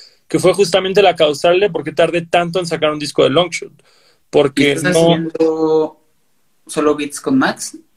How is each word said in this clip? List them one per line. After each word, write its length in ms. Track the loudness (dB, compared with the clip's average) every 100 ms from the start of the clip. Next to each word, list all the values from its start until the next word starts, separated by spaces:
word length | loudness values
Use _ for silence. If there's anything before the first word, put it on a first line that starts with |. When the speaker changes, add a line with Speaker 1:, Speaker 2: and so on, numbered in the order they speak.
| -20 _ _
Speaker 1:
que 120 | 0
fue 120 | 2
justamente 480 | 2 2 0 2 2
la 140 | 2
causal 460 | 4 0 2 0 2
de 100 | 0
por 140 | -2
qué 80 | -6
tardé 300 | 0 0 -2
tanto 360 | -2 -2 0 -4
en 80 | -4
sacar 240 | -4 -4
un 80 | -4
disco 240 | -4 0
de 80 | 2
Longshot. 420 | 2 0 -6 -12 _ _ _ _ _ _
Porque 320 | 0 0 0
Speaker 2:
¿Y 40 | 0
estás 240 | 0 0
Speaker 1:
no 60 | 2 4
Speaker 2:
haciendo 880 | 2 -2 -2 -2 0 0 0 -2 -8 _ _ _ _ _ _ -8
solo 300 | -2 0 0
beats 240 | -6 -8
con 180 | -2 0
Max 380 | 0 -2 -12 -14 _